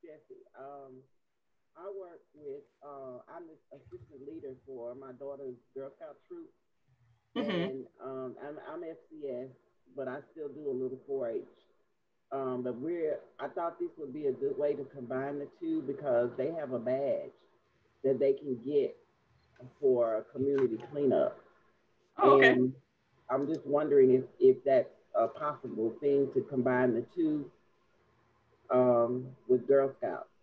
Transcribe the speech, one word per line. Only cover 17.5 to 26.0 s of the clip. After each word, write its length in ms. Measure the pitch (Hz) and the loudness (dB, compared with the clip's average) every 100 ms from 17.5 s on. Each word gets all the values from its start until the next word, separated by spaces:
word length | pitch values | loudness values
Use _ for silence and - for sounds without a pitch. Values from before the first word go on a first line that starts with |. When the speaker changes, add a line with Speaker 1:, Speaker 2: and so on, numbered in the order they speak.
| _ _ _ _ _ | _ _ _ _ _
Speaker 1:
that 160 | 135 123 | 0 4
they 140 | 139 | 4
can 220 | 131 143 123 | 2 -2 -6
get 340 | 120 147 123 - _ _ _ _ _ _ 127 _ | 0 2 2 -4 _ _ _ _ _ _ -20 _
for 440 | 139 123 117 113 139 | 4 4 4 0 -4
community 460 | 131 139 139 123 110 - | -2 0 2 2 0 -6
cleanup. 460 | 143 143 87 62 - _ _ _ _ _ _ _ - | -2 2 4 2 -2 _ _ _ _ _ _ _ 4
Speaker 2:
Oh, 200 | 131 139 | 8 10
okay. 120 | 135 | 10
Speaker 1:
And 260 | 127 127 - _ _ _ _ - | 8 2 0 _ _ _ _ -4
I'm 180 | 131 143 | -2 -2
just 180 | 160 - | -4 0
wondering 460 | 143 151 143 131 | 0 4 6 8
if, 120 | 127 127 - | 6 2 6
if 240 | 131 127 | 6 6
that's 300 | - 131 - - _ - | 4 4 2 -10 _ 0
a 120 | 117 | 0
possible 600 | - 147 143 127 107 113 | -2 -6 -6 -8 -2 -4
thing 320 | 113 | 0